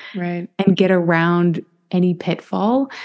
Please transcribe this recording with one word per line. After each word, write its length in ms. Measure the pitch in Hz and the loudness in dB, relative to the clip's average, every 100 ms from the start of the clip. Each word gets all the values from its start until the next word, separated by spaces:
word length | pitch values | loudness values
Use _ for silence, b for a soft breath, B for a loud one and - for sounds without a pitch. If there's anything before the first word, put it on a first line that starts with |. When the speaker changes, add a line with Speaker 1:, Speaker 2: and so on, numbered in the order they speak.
| B 196 | B -10
Speaker 1:
Right. 320 | 175 175 175 - | -6 -6 -8 -2
Speaker 2:
and 180 | 196 185 | 2 2
get 140 | 185 | 4
around 720 | 185 170 165 170 175 175 160 - _ - | 2 2 2 2 2 2 0 -6 _ -6
any 220 | 185 180 | 0 0
pitfall. 760 | 175 - 165 - 180 202 254 269 B | 0 -4 -6 -6 -4 0 0 -2 B